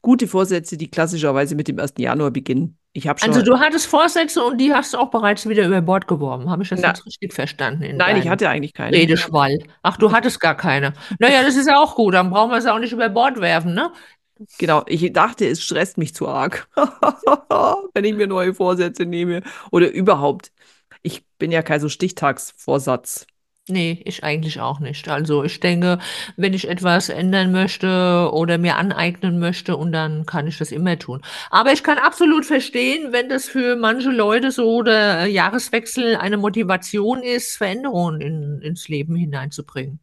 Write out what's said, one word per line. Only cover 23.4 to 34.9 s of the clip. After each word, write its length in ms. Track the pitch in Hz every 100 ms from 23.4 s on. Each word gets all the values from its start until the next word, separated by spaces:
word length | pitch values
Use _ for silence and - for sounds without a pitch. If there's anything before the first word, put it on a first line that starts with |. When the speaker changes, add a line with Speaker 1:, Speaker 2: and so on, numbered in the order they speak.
| _ _ -
Speaker 2:
Nee, 320 | 185 165 170
ich 220 | - 175 151
eigentlich 340 | 156 160 151
auch 220 | 123 139
nicht. 260 | 139 143 -
Also 380 | 147 156 147 147
ich 160 | -
denke, 360 | 180 175 180 175 - - - -
wenn 180 | 190
ich 140 | 190 -
etwas 400 | 180 180 175 -
ändern 460 | - 185 190 185
möchte 760 | 185 190 - 185 185 180 175 175
oder 240 | 156 170 170
mir 180 | 175 -
aneignen 640 | 196 156 170 175 190 170
möchte, 380 | 170 175 - 151
und 160 | 165
dann 320 | 160 156 156 156
kann 220 | 170 147
ich 100 | -
das 160 | 156
immer 260 | 151 180 170
tun. 220 | - 127 - - -
Aber 220 | 190 240
ich 100 | 277
kann 160 | - 294
absolut 480 | 269 - 339 311 302
verstehen, 680 | 294 - 247 254 302 285
wenn 160 | 240 254
das 160 | 262 -
für 320 | 262 247 247
manche 320 | 226 240 262
Leute 420 | 247 208 226 262
so 300 | 247 226 233
der 440 | 233